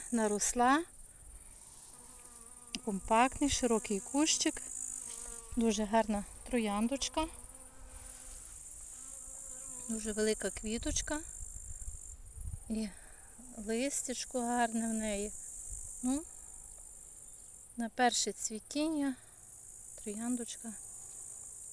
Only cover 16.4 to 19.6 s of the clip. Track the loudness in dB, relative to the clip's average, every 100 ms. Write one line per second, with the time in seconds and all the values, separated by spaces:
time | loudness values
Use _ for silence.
16.4 | -12 -12 -14 -14 -14 -14 -14 -14 -14 -14
17.4 | -14 -16 -10 -4 -2 6 6 6 2 0
18.4 | -4 -4 -2 2 4 4 2 0 -6 -16
19.4 | -14 -14